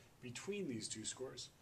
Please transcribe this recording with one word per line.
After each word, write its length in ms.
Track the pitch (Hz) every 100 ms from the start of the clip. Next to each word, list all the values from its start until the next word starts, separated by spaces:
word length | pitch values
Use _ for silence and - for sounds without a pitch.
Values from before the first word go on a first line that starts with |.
| - -
between 480 | 123 120 - 202 165
these 200 | 113 -
two 160 | 113
scores? 440 | 107 - 131 - - -